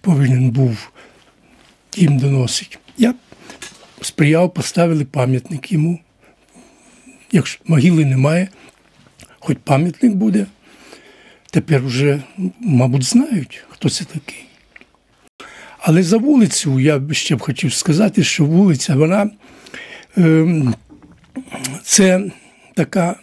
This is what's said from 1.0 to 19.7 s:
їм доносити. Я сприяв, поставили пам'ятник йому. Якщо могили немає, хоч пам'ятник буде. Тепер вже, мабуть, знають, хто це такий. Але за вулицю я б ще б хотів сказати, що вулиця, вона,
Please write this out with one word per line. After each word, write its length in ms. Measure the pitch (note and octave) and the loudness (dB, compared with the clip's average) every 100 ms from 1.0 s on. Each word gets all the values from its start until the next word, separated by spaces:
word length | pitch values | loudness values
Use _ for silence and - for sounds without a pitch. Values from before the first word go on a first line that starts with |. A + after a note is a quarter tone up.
| - _ _ _ _ _ _ _ _ - | -20 _ _ _ _ _ _ _ _ 0
їм 220 | D#3+ C#3 | 2 2
доносити. 600 | C#3 C3+ A#2+ - - - _ - | 0 0 -2 -6 -10 -20 _ 0
Я 160 | A#3 B3+ _ - - - - - - - | 0 0 _ -20 -20 -20 -20 -20 -20 -16
сприяв, 520 | - - D3+ D#3+ F3+ | -14 0 2 2 0
поставили 520 | F3 - - E3+ D#3 C#3 | -2 -6 -2 0 0 -4
пам'ятник 680 | C#3 B2+ B2+ - D3+ - | -4 -2 -2 -4 -14 -4
йому. 280 | E3+ E3 E3+ _ _ _ _ _ - _ _ _ _ - _ _ | -2 -2 -4 _ _ _ _ _ -20 _ _ _ _ -20 _ _
Якщо 300 | F3+ - - - | -2 0 -10 0
могили 400 | D#3 D#3 E3 D3 | 2 4 2 2
немає, 440 | C3 C#3 E3+ F#3+ _ - _ _ _ _ _ - _ | 2 0 0 -4 _ -20 _ _ _ _ _ -20 _
хоч 180 | - - | -6 -6
пам'ятник 500 | - C#3 E3+ - B3 | 0 0 0 0 0
буде. 320 | G3 G#3+ G3 G3+ _ _ - - - - _ - _ _ | 2 0 0 -4 _ _ -20 -20 -20 -20 _ -20 _ _
Тепер 300 | D#3 - C#3 | -4 0 -2
вже, 400 | C3 B2 C#3+ C#3+ C3 F#3+ F#3 F#3+ | 0 -2 0 -2 -6 -8 -8 -6
мабуть, 440 | A#3 B2+ B2+ C3 | 0 2 2 0
знають, 600 | B2+ A#3+ D4+ G#3+ B2 - - | 2 0 0 -4 -6 -16 -20
хто 200 | - E3 | -6 -6
це 160 | - F3+ | -4 -10
такий. 400 | D3+ - - - _ _ - _ _ _ _ _ _ - - - - | -12 -14 -20 -20 _ _ -20 _ _ _ _ _ _ -20 -20 -20 -6
Але 240 | - D#3+ | 2 2
за 140 | F3 A3 | 2 0
вулицю 640 | C4 C#4+ F#3+ - D#3 C3 | 2 4 2 0 -2 0
я 200 | C#3 D3 | 2 0
б 140 | C#3+ | -4
ще 220 | D#3 - C3+ | -6 -2 -4
б 60 | |
хотів 320 | - C3 D3 | -4 -4 -4
сказати, 500 | - - D#3 G#3 - | -4 -2 0 2 0
що 220 | C#3+ - D3 | -2 0 2
вулиця, 500 | E3+ G3+ C#3 - C3+ | 4 4 2 0 0
вона, 340 | D#3+ G3 G#3 - - - - | 2 0 -2 -8 -20 -20 -20